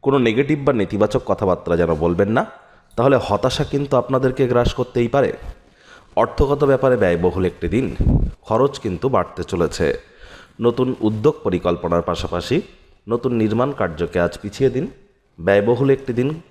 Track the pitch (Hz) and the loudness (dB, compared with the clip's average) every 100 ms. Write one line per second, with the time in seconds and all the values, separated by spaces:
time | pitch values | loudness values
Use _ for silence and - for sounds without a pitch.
0 | 139 139 117 110 139 151 139 123 92 104 | 2 2 2 2 0 0 2 0 0 0
1 | 104 127 - 95 98 87 - 85 85 80 | 0 0 -2 -2 0 0 0 0 2 2
2 | 85 87 101 117 214 - - - _ - | 0 2 2 2 -2 -8 -20 -20 _ 0
3 | 127 131 - 104 131 - 143 139 143 131 | 2 2 2 0 0 -2 -4 -4 0 0
4 | - 131 131 127 131 120 120 - 123 127 | 0 0 0 0 0 2 2 0 -4 0
5 | 120 139 120 - - - _ _ _ - | 0 2 0 -2 -12 -16 _ _ _ -20
6 | _ - 117 - 143 143 143 131 135 123 | _ -2 -2 0 0 2 2 2 2 2
7 | 95 85 90 87 92 - 85 104 123 58 | 2 2 0 0 -2 -2 -2 -2 -2 0
8 | - - - - - 113 131 - 110 87 | 2 2 0 -6 -4 0 0 0 -6 -4
9 | 135 120 87 - 87 90 80 - 78 - | -2 -2 -2 -8 -6 -2 -2 0 -2 -2
10 | - - - - - - 117 117 127 117 | -8 -20 -20 -20 -20 -2 0 2 -2 0
11 | 110 107 110 - 107 90 90 87 87 85 | -2 2 0 0 -2 -2 0 -2 0 -2
12 | 82 101 90 87 - 143 - - _ _ | 0 -4 -4 -6 -2 -4 -4 -18 _ _
13 | - 120 131 120 110 110 131 139 95 78 | -6 -4 -2 0 0 0 -2 -2 -6 -4
14 | 85 90 87 - 101 - 131 123 156 - | -4 0 -2 -2 -12 -2 0 0 -6 -12
15 | _ _ _ - 85 101 104 120 135 135 | _ _ _ -6 2 2 4 2 2 0
16 | - 120 131 160 - | 0 -2 -2 -4 -14